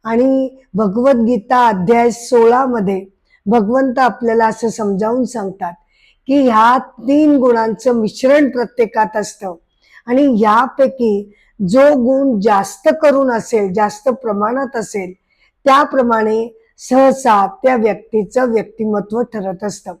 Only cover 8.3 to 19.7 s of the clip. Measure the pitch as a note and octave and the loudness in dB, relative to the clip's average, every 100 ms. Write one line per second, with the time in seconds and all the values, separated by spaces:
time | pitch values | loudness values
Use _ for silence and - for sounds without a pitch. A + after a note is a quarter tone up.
8.3 | C#4+ C#4 B3 A#3 - A3 A3+ G#3+ A3 G3+ | 2 2 -2 -6 -4 -4 -2 -2 -4 -8
9.3 | - G3 E3+ _ _ _ - - B3+ C#4+ | -10 -14 -14 _ _ _ -20 -2 2 2
10.3 | A3 G#3+ A3 B3+ - C4 - A#3 G3+ G#3 | 2 2 2 0 0 -2 0 -2 -2 -6
11.3 | _ _ _ F#3 B3 C#4+ C#4+ A#3+ C4+ C#4 | _ _ _ 0 4 4 4 0 0 0
12.3 | A3 G#3+ G3 G3 - D#4 D#4 D4+ C4+ C4+ | 0 0 0 -2 -2 -2 2 2 2 0
13.3 | A#3 - A3+ G3 F#3 G#3 G#3 C4 A#3 A3+ | -2 -2 -2 -2 -2 -4 -2 -4 -4 -6
14.3 | G3+ G#3 B3+ C4 A#3+ G3 G#3 F3+ F#3 _ | -4 -2 -4 -6 -8 -8 -10 -10 -16 _
15.3 | _ _ _ C#4 C4+ D4 C#4+ A#3+ A3+ G#3+ | _ _ _ 2 2 2 0 0 0 0
16.3 | A3 A#3 _ _ _ - B3+ C4+ C4 B3 | -2 -6 _ _ _ -2 2 4 2 2
17.3 | G#3 F#3+ - C4 B3+ G#3+ G3 - G#3+ G3 | 2 0 -2 -2 0 -2 -4 -4 -4 -2
18.3 | B3+ B3+ A3+ G3+ - G#3+ G#3 G#3 A3 A#3+ | -2 0 -2 -4 -8 -4 -4 -4 -6 -6
19.3 | A3+ F#3+ F#3 G#3 | -8 -10 -8 -10